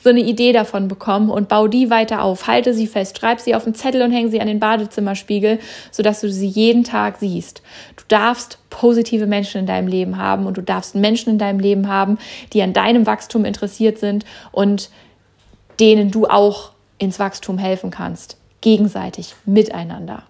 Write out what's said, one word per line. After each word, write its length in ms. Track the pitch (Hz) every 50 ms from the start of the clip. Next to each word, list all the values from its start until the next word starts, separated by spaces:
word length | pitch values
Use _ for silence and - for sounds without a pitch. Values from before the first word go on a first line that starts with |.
| _
so 80 | 247
eine 80 | 247 240
Idee 340 | 233 214 233 220 240 240 247
davon 340 | 233 214 220 - 202 196 190
bekommen 440 | 196 - - - 196 202 214 214
und 180 | 208 208 202 196
bau 180 | 214 214 214 220
die 220 | 214 247 262 233
weiter 320 | 233 226 220 220 226 214
auf. 240 | - 196 185 185 -
Halte 300 | - 226 240 240 247 247
sie 100 | 220 226
fest, 320 | 214 - 214 190 190 - -
schreib 220 | - 226 240 240
sie 160 | - - 226
auf 80 | 226 220
den 100 | 226 220
Zettel 300 | - - 269 262 262 247
und 80 | 240
häng 180 | 240 247 233 226
sie 100 | 214 220
an 80 | - 214
den 120 | 214 208
Badezimmerspiegel, 1000 | 214 214 226 226 214 208 - - 208 202 196 196 - - 208 208 196 214 220 226 - - - - - -
sodass 320 | - - 214 214 208 -
du 80 | - 208
sie 180 | 196 190 196 196
jeden 360 | 190 208 220 226 233 240 240
Tag 340 | 233 233 214 208 208 202 -
siehst. 460 | 208 202 175 175 170 - - - _ - - - - - -
Du 80 | - - _
darfst 520 | 214 214 208 233 247 240 - - - - _ _
positive 560 | - - - 240 240 233 233 226 - 220 214
Menschen 360 | 208 208 202 202 202 - 202
in 40 | 190
deinem 220 | 185 185 185 185 185
Leben 320 | 185 185 185 185 185 190
haben 260 | 190 190 196 196 196
und 120 | 190 190 190
du 40 |
darfst 320 | 180 - 190 185 185 - -
Menschen 380 | 196 202 208 220 233 233 -
in 80 | 220 214
deinem 180 | 208 202 202 196
Leben 300 | 196 202 202 196 196 196
haben, 320 | 196 196 196 196 208 214 - - - - - - -
die 80 | 214
an 120 | 190 185 185
deinem 340 | 196 190 208 233 247 220 214
Wachstum 380 | 214 214 - - - 233 208
interessiert 520 | 208 208 - - 202 - - 220 220 214 220
sind 280 | - 202 202 208 208 - - - - -
und 400 | - - 202 202 202 196 - - _ - - _ _ _ _ _ _ _ _ _ _ _ _ _ - -
denen 320 | 220 220 214 214 208 202
du 160 | 190 220 214 -
auch 460 | - 202 202 208 202 - - - _ _ _ _ _ _
ins 220 | 202 190 180 -
Wachstum 380 | 202 196 196 - - - 190 185
helfen 340 | 196 190 190 185 - 190
kannst. 460 | 175 - 180 170 170 - - - - _ _ _ _ _
Gegenseitig, 720 | - 226 220 202 208 208 185 190 185 185 185 - 175 - - _ _
miteinander. 760 | - 196 214 214 - - 170 170 165 170 175 175 165 - - - _